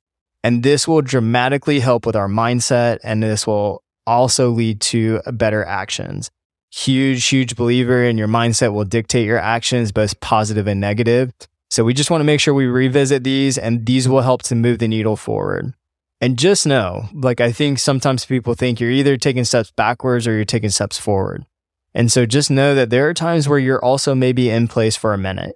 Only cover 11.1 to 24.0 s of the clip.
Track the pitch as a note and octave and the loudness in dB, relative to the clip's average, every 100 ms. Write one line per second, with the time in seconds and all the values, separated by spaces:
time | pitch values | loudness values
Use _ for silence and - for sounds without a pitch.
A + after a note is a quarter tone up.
11.1 | A#2+ B2+ - - _ - - A2+ B2+ D3 | 0 0 -8 -20 _ -6 0 0 0 0
12.1 | E3 D3 D3 - C#3 B2+ B2 C3 C#3 C3+ | 0 2 2 2 2 2 2 2 2 2
13.1 | C#3 B2+ C3+ C#3 B2+ A2+ A#2+ A2+ B2+ B2+ | 0 0 0 0 -2 -2 -2 0 0 2
14.1 | C3+ B2 B2+ - A#2+ A#2+ A#2 A#2 A2 A2 | 2 2 0 -2 0 0 0 -2 0 -2
15.1 | G#2 - G#2+ G1+ - - - _ _ _ | -4 -4 -4 -4 -4 -6 -12 _ _ _
16.1 | - B2 B2 E3 G3+ D#3 C3+ F#2+ F#2+ G#2+ | -4 -2 2 2 2 2 0 0 -6 -10
17.1 | D3+ B2+ A#2+ A#2+ A2+ D3 C3+ - C3+ C#3 | -4 -2 2 0 0 -2 0 0 0 0
18.1 | C3 - B2+ A#2 A2+ B2+ A#2 A#2+ C3+ C#3 | -2 -2 -4 -2 -2 -2 0 0 2 2
19.1 | C3+ D3 B2+ A#2 B2 G#2+ - A2 B2 C3 | 2 0 0 0 0 0 -2 -2 0 0
20.1 | B2 A2+ A2 G#2 A#2 G#2+ - G2+ - - | 0 0 -2 0 -2 -2 -2 -4 -4 -2
21.1 | G2 F#2+ F#2 - _ _ _ _ - A#2+ | -2 -2 -6 -14 _ _ _ _ 0 2
22.1 | B2+ A#2 C3+ D3 C3+ C#3+ C#3 A#2 A#2+ D3 | 2 2 2 2 2 4 4 2 2 0
23.1 | E3+ E3 E3+ C#3 C#3+ C3 C3 B2 C3+ | 0 0 0 2 2 2 0 0 0